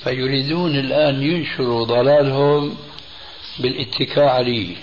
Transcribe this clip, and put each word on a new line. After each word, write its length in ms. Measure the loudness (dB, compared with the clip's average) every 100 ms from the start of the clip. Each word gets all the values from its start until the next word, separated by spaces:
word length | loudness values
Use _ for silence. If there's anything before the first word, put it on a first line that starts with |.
فيريدون 720 | -4 -4 -2 -2 -2 -2 0 -2
الآن 440 | 0 2 2 2
ينشروا 640 | 0 -2 -4 -4 -2 0
ضلالهم 920 | 2 2 6 6 4 2 4 4 0 -8 -14 -18 -18 -18 -18 -18 -16 -4
بالاتكاء 720 | -4 -4 -6 -4 -2 4 4
عليه 480 | 4 0 -2 -4 -10